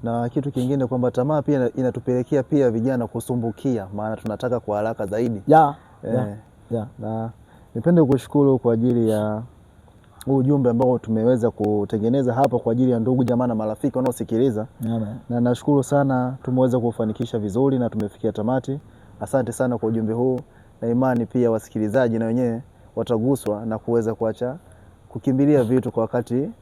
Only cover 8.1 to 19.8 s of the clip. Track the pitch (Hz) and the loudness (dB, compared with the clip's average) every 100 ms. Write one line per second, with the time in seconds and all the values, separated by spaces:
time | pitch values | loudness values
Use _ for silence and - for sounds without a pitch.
8.1 | 135 - 147 139 131 120 113 123 120 113 | 2 0 2 4 4 2 2 2 2 2
9.1 | 107 107 107 123 - - _ - - _ | 2 0 -4 -8 -18 -20 _ -20 -20 _
10.1 | - - 135 127 147 123 117 127 123 - | -14 0 2 4 2 2 2 2 2 0
11.1 | 110 113 127 113 - 107 104 101 110 110 | 0 2 2 2 0 0 0 0 -2 0
12.1 | 135 123 117 135 117 113 117 127 120 113 | 2 0 2 2 2 0 2 2 2 2
13.1 | 127 120 123 123 110 107 107 139 127 127 | 2 2 2 0 0 -2 -2 -2 0 -2
14.1 | 120 107 110 131 107 113 - 113 113 107 | -2 -2 2 2 0 -6 -8 -4 -4 -4
15.1 | 117 - 120 120 123 - 143 127 143 139 | -8 -4 0 0 0 2 0 2 2 2
16.1 | 127 127 131 - 127 127 123 117 113 113 | 0 -2 -6 -4 2 2 2 -2 -2 -4
17.1 | 107 117 117 104 98 139 135 120 107 104 | -2 -4 -4 -4 0 0 2 -2 -4 -6
18.1 | - 113 110 107 131 131 139 - - - | -4 -4 -2 -2 -2 -4 -10 -10 -20 -20
19.1 | - 156 139 120 120 127 120 | -12 -4 -2 -2 -2 -2 0